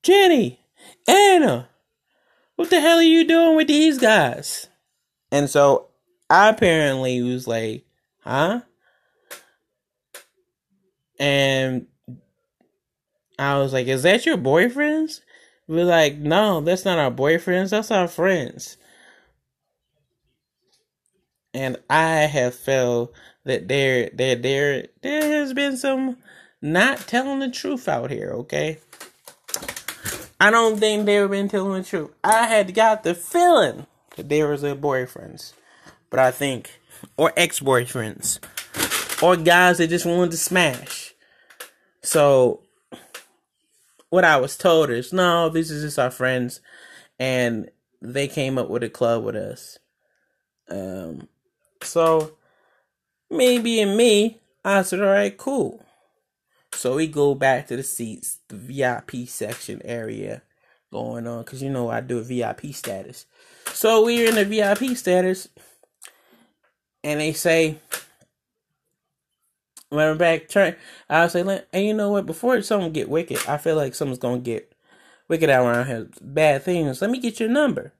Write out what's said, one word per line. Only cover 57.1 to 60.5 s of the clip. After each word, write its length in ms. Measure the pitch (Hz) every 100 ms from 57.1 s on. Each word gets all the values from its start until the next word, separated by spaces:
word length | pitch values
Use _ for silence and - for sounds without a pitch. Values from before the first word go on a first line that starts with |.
| 147 143
back 340 | 135 135 131 143
to 80 | 123
the 80 |
seats, 540 | 135 - 117 107 - - _
the 80 | 104
V 300 | 123 139 127
I 160 | 117 -
P 200 | 123 123
section 560 | - 104 120 - 107
area 600 | - 117 110 110 101 110 _